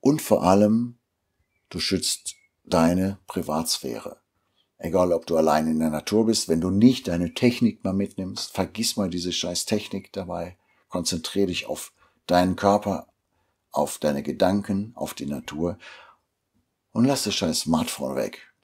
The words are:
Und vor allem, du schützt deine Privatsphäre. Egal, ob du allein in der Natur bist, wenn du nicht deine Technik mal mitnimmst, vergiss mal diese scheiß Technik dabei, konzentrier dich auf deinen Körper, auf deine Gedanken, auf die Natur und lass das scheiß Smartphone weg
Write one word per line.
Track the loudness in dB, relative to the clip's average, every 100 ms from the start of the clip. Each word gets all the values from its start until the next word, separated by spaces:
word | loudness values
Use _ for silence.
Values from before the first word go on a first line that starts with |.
Und | 4 2
vor | 2 4
allem, | 6 6 6 4 0 -8 _ _ _ _ _ _ _
du | -8
schützt | -2 -2 -2 -6 -8 -14 _ _
deine | 0 4 4 4 0 -4 _
Privatsphäre. | -6 -2 -2 -2 -4 -6 -8 -10 -16 _ _ _ _ _ _
Egal, | -2 2 4
ob | 2 0
du | 2
allein | 4 2 2
in | 0
der | 0
Natur | -2 0 2 2
bist, | 0 0
wenn | 0
du | 2
nicht | 6 6 6 -2
deine | -2 -2
Technik | 2 0 2 0 0
mal | -2
mitnimmst, | -2 -2 -6 -10 -8 -8
vergiss | -4 -4 -2 -4 -2
mal | -4
diese | -2 -4
scheiß | -4 -4 -6 -2
Technik | -2 -2 -10 -8
dabei, | -10 -8 -8 -8 -12 _ _ _
konzentrier | -6 -4 -4 -4 0 0
dich | -2 -6
auf | -8 -10 _ _ _ 0
deinen | 2 2 2
Körper, | 2 2 0 -4 -6 _ _ _ _ _ _
auf | -4 -2 -2
deine | -2 -2
Gedanken, | -6 0 2 2 0 -4 -4
auf | -8 -10
die | -8 -8
Natur | -8 -10 -4 -4 -6 -16 -20 -20 _ _ _ _ _ _ _ _
und | 0
lass | 2 2
das | -2
scheiß | -2 0 -2
Smartphone | 0 -2 -2 -6 -6 -4
weg | -4 -8 -20 _